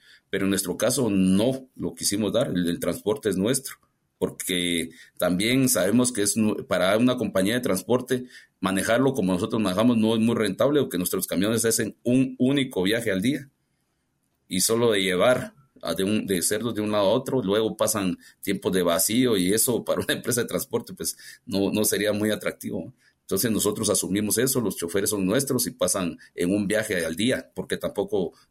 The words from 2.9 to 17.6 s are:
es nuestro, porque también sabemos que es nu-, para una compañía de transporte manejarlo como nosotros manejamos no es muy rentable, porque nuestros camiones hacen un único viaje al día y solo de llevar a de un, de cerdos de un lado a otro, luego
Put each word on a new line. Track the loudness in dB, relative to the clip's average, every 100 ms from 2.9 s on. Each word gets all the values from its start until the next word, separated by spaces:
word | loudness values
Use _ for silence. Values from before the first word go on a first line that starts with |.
| -4 -2 -2 0
es | 0
nuestro, | 0 -2 -4 -16 _ _ _ _
porque | -6 -6 -4 -2 0 -2 -4 -10 -20 -4
también | -2 0 2 2 2
sabemos | 2 2 4 2
que | 0
es | 0 2
nu-, | 0 0 -2
para | 0 2 4
una | 2 2
compañía | 0 0 0 0
de |
transporte | 0 -2 0 -2 0 -4 -4 -16 -20 _
manejarlo | -2 0 2 2 2
como | 2 0
nosotros | 0 0 0
manejamos | 0 2 4 4
no | 4 4
es |
muy | 2 2
rentable, | 0 2 2 2
porque | 2 -2
nuestros | -2 -2 -2
camiones | 0 2 2
hacen | 2 0 -2 -4
un | 2 2 2 2
único | 2 2 0 0
viaje | 0 0 0
al | 0
día | 0 -2 -6 _ _ _ _ _ _ _ _ _ -6
y | -2
solo | 0 2 4
de | 2
llevar | 2 2 4 2 -2 -12 _ _
a | -6
de | -2
un, | 0 0 0
de | 0
cerdos | 0 -2 -2
de | -4
un | -2
lado | 2 2
a |
otro, | 2 0 -2
luego | 2 2